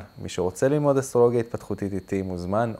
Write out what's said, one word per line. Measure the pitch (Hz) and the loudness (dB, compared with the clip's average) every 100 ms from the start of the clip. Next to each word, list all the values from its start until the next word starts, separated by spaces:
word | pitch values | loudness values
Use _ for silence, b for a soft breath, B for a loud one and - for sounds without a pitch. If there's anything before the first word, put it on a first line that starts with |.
| 90 - | -2 -12
מי | 95 | -8
שרוצה | - 90 - 135 | -2 -2 2 0
ללמוד | 151 147 135 | 2 2 2
אסטרולוגיה | 131 120 120 117 | 2 4 4 4
התפתחותית | 113 - - 101 101 | -2 -6 -8 -6 -4
איתי | 95 - 98 | -4 -4 -4
מוזמן | 95 90 90 104 117 | -4 -4 -2 0 0